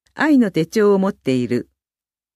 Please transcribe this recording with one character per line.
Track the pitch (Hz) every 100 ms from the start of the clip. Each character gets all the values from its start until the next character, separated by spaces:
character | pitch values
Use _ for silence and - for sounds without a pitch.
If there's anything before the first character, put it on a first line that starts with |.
| _
愛 | - 294 277
の | 208
手 | - 170
帳 | 226 208
を | 196
持 | 190
っ |
て | - - 127
い | 117
る。 | 120 - _ _ _ _ _ _